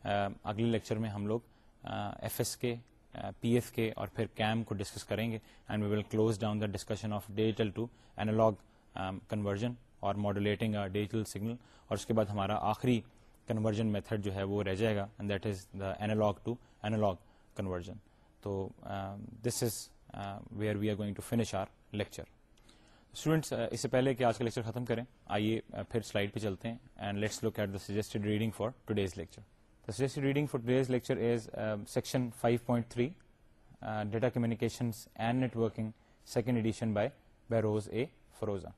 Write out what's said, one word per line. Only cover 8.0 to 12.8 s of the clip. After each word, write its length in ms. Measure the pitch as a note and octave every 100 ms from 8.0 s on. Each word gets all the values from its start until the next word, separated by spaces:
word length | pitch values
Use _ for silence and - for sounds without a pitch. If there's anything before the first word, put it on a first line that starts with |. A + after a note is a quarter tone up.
| - - G#2+
analog 420 | G#2+ A2 G2 - - - -
um, 220 | F#2+ G2 -
conversion 380 | G#2+ G2+ G2+ B2 A#2+ - -
or 100 | G2
modulating 640 | G2+ G2+ G2+ G#2 G2+ A2 G#2
a 100 | G2
digital 340 | G2+ G#2 A2+
signal، 340 | G#2 G2 A2+ A#2+ - - -
اور 100 | G#2
اس 100 | -
کے 60 |
بعد 120 | A2
ہمارا 320 | G2+ G#2 G2 G#2
آخری 400 | G#2 G#2+